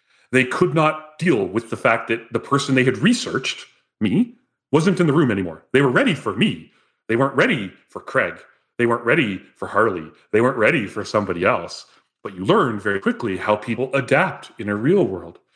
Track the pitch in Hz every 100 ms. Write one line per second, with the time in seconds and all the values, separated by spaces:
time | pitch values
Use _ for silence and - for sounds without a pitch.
0 | _ _ - 127 127 - 175 151 156 151
1 | - - 175 120 92 107 - 113 127 117
2 | - 117 - 117 - 139 - 131 131 104
3 | 180 240 - 107 - - - _ _ -
4 | 107 151 247 - _ _ - 151 175 175
5 | 170 143 131 101 90 80 _ 131 139 151
6 | 269 147 110 98 208 78 82 _ _ _
7 | - 113 135 131 247 151 92 - _ 92
8 | - 131 92 82 - _ _ - 117 117
9 | 117 156 117 92 - - - 101 113 92
10 | 76 _ - 107 123 120 110 120 98 107
11 | 98 107 95 87 95 110 92 - - _
12 | _ _ 107 92 101 208 139 104 101 98
13 | 226 240 113 90 - 107 - 113 131 139
14 | 123 131 95 - - - 104 104 127 196
15 | 120 92 85 - _